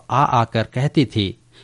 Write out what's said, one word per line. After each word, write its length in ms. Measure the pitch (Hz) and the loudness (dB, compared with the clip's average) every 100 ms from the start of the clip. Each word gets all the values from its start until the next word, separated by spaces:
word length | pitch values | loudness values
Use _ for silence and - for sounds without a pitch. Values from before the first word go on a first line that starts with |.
| - | -4
आ 140 | 123 | 0
आकर 400 | 147 123 113 113 | 2 2 0 -2
कहती 420 | 107 127 147 165 127 | -4 -2 -2 0 0
थी 320 | 113 95 - _ - | 0 -4 -6 _ -20